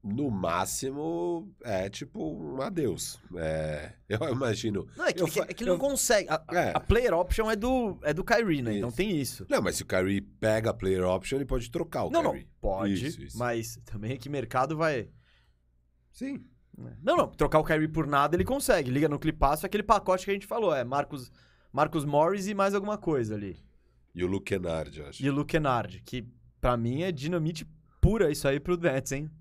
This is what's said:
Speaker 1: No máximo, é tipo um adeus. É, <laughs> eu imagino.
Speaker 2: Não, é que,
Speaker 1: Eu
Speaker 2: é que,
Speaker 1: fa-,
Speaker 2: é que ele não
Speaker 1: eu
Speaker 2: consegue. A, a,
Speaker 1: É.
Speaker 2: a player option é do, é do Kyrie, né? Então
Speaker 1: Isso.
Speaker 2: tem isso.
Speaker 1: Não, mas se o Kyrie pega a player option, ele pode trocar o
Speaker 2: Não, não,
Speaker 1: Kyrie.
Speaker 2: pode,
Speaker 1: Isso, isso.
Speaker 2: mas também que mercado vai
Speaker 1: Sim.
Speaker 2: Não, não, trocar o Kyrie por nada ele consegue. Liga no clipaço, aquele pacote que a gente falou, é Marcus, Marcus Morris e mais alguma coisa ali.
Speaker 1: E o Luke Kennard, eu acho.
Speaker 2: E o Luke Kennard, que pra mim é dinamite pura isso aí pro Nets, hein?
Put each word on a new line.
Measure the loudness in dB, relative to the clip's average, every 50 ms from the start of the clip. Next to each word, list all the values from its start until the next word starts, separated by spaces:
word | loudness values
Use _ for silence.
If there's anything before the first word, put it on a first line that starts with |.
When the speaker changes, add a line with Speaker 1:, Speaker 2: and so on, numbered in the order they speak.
| _
Speaker 1:
No | -4 -2 -2 0 -2
máximo, | -2 0 0 0 2 0 0 -2 -4 -6 -6 -6 -6 -4 -4 -4 -4 -2 -2 -2 -4 -4 -6 -10 -18 _ -8
é | -4 -2 -2 -2 -4
tipo | -6 -10 -14 -12 -10 -8 -6 -6 -6
um | -8 -10 -8 -6 -6 -6
adeus. | -4 -2 -2 0 0 -2 -2 -6 -10 -10 -14 -18 -14 -8
É, | -4 -2 -2 -2 -2 -2 -4 -4 -6 -8 -12 -16 -20
<laughs> | _ _
eu | -4 -4 -2 -2
imagino. | -2 -2 0 -2 -2 -2 -2 -4 -4 -4 -6 -8 -8
Speaker 2:
Não, | -2 -2
é | -2 0
que, | 0
Speaker 1:
Eu | -2
Speaker 2:
é | 0
que, | 0 -2
Speaker 1:
fa-, | -4 -4
Speaker 2:
é | -6
que | -6 0
ele | 0
não | 0
Speaker 1:
eu | 2
Speaker 2:
consegue. | 2 0 0 0 2 4 4 2 2 0
A, | -2 -4 -4 -2
a, | 0 0
Speaker 1:
É. | 2 2 0
Speaker 2:
a | -2
player | 2 4 4 4 4 4 4
option | 2 2 2 2 0 2 2
é | 2
do, | 0 2 2 2 2 2 0 -4 -2 -2
é | -2 0
do | 0 2
Kyrie, | 2 4 4 4 4 2 2 2
né? | 0 0 0
Então | -2 -2
Speaker 1:
Isso. | 0
Speaker 2:
tem | -2 0 0 0 -2
isso. | -2 -4 -6 -10 -4 0
Speaker 1:
Não, | 0 2
mas | 2 2 0
se | -2 -4
o |
Kyrie | 0 2 2 2 4 2 0 -2
pega | -4 -10 -2 2 2 2 2 2 0
a | -2
player | 0 2 2 2 4 4
option, | 2 2 2 0 -2 -2
ele | -2 -2
pode | -2 -2 -4 -4 -4
trocar | -6 -6 -6 -4 -4 -4 -2
o | 2
Speaker 2:
Não, | 2 2 2
não, | 2 -2
Speaker 1:
Kyrie. | -4 -10 -16 _ _ -4
Speaker 2:
pode, | -2 -2 0 0 0 0 0 -2 -4
Speaker 1:
Isso, | -6 -8 -14
isso. | -14 -8 -4
Speaker 2:
mas | -2 -2 -2 -2 -4 -8 -12 -14 -14
também | -12 -12 -8 -6 -6 -8
que | -8 -8 -6
mercado | -6 -6 -6 -2 0 0 0 0 0
vai | 0 0 0 0 -2 -4 -8 -14 -20 _ _ _ _ _ _ _ _ _ _ _ _ _ _ _ _ _ _ _
Speaker 1:
Sim. | -12 -10 -10 -10 -10 -14 -18 _ _ _ _ -20 -18 -16 -16 -16 -6 0
Speaker 2:
Não, | 2 4
não, | 4 4 2
trocar | 2 0 0 4 4 4
o | 4
Kyrie | 4 2 2 2
por | 0 0 -2 0
nada | 2 4 4 4 4 4
ele | 2 2
consegue. | 2 0 -2 4 4 4 4 4 2
Liga | 2 2 2
no | 2 0 0
clipaço, | 0 -2 0 4 4 2 4 2 -2
aquele | -2 -2 -2 4
pacote | 4 4 4 4 2 0 2 2
que | -2
a | -4
gente | -4 -2
falou, | -4 -4 0 2 2 2
é | 2 0
Marcus, | 0 0 -2 -2 -2 -6 -12 -12 -14 -20 _ -20 _ _ _ _ _
Marcus | 2 2 2 2 2 -2 -2
Morris | 2 4 4 4 4 2 0 -2
e | -4 0
mais | 2 2 2 2
alguma | 0 -2 -2 -6
coisa | -4 -2 0 0 2 0 0 -2
ali. | -6 -6 -8 -10 -12 -16 -20 _ _ _ _ _ _ _ _ _
Speaker 1:
E | -2 -2
o |
Luke | 0 0 -2 -2
Kennard, | -2 -2 -2 -2 -2 -2 -4 -4 -6 -10 -14
eu | -14 -14
acho. | -10 -4 -2
Speaker 2:
E | 0
o | 0
Luke | 0 -2 0 0
Kennard, | 0 2 2 0 0 -2 -4 -10 -14 -14
que | -8 -8 -8 -8 -10 -16 -20 -20 -20 _ _
pra | 0 0 2
mim | 2 0 -2 -2 -2 -2
é | -2 -4
dinamite | -4 -4 -2 -2 0 0 -2 -4 -6 -12 -16 -20 -20 _ _ _ _
pura | 4 4 6 6 4 4
isso | 4 2 2 2
aí | 0 2
pro | 0 0 -2 2
Nets, | 2 2 2 2 -2 -2 -6
hein? | -6 -6 -8 -10 -16